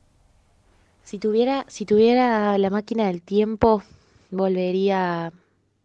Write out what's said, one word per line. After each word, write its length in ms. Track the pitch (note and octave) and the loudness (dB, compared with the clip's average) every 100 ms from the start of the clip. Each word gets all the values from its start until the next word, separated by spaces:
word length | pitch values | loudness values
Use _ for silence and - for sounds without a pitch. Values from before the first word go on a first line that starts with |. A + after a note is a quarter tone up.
| _ _ _ _ _ _ _ _ _ _ | _ _ _ _ _ _ _ _ _ _
Si 140 | - G3 | -16 -6
tuviera, 460 | G#3+ A3 B3 C4+ - | -2 0 0 -2 -6
si 180 | - G3+ | -8 2
tuviera 720 | G#3 A3+ B3 B3 A3 G#3 G3+ | 4 6 4 2 2 0 2
la 120 | F#3+ | 0
máquina 380 | G#3 G#3 A3+ G3+ | -2 -4 -2 -2
del 140 | F3 | -4
tiempo, 600 | - G3+ G#3+ G#3+ A3+ G#3+ - _ _ _ - | -2 0 0 0 0 0 -4 _ _ _ -12
volvería, 1000 | F#3 F#3+ F#3 F3+ F#3 G3 F#3+ F3+ E3+ E3 F3 _ _ _ _ | -4 -2 -2 -4 -2 -2 -2 -4 -6 -10 -14 _ _ _ _